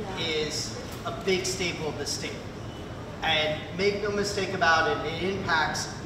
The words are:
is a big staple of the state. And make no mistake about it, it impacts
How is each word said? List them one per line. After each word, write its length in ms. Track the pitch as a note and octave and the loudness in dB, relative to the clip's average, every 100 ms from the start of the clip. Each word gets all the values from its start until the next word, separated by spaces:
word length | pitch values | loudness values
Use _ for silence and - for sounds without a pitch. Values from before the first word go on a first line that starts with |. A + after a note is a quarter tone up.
| D3 E3 | -6 -2
is 580 | E3 D#3 D3+ - - - - - | 0 0 0 -2 -4 -6 -8 -6
a 80 | - - | -6 -2
big 200 | F#3+ F#3+ | 2 2
staple 440 | - - F3 D#3 D#3 | 2 0 -2 -2 -4
of 100 | C#3 | -2
the 80 | C#3 | -4
state. 240 | - C#3 A#2+ - - - - - - - - | -4 -4 -6 -8 -10 -10 -8 -8 -8 -10 -4
And 360 | E3 D#3 D#3 D3+ - F3 | 2 2 2 0 -4 2
make 260 | G3+ G3+ | 2 2
no 80 | G#3 | 2
mistake 420 | G3+ G3+ G3+ F#3 | 2 0 0 0
about 340 | F3+ E3+ D#3+ D3+ | 4 6 6 6
it, 240 | - D3+ | 2 0
it 220 | E3 F3+ | -2 0
impacts 580 | F#3+ F3 D#3+ D#3 D#3 - - | 0 2 2 2 0 -4 -6